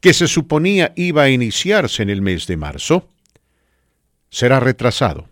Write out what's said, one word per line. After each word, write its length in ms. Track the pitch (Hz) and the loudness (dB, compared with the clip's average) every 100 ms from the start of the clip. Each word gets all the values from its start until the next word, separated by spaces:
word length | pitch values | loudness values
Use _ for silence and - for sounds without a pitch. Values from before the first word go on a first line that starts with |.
que 140 | 185 | 4
se 140 | - 170 | 4 2
suponía 640 | - 151 151 175 202 165 - | 0 0 0 2 0 0 -2
iba 260 | 175 151 | -2 2
a 80 | 139 | 2
iniciarse 720 | 131 117 - 180 208 135 - | 2 0 -4 0 0 0 -2
en 80 | 101 | -2
el 120 | 101 | -2
mes 240 | 98 90 - | -2 -4 -4
de 100 | 85 | -6
marzo, 520 | 73 71 - 165 - _ _ _ _ _ _ _ _ _ _ _ _ | -6 -10 0 0 -2 _ _ _ _ _ _ _ _ _ _ _ _
será 300 | - 123 131 | -2 2 2
retrasado. 680 | 123 120 117 - 117 73 - | 2 0 -2 0 -2 -4 -14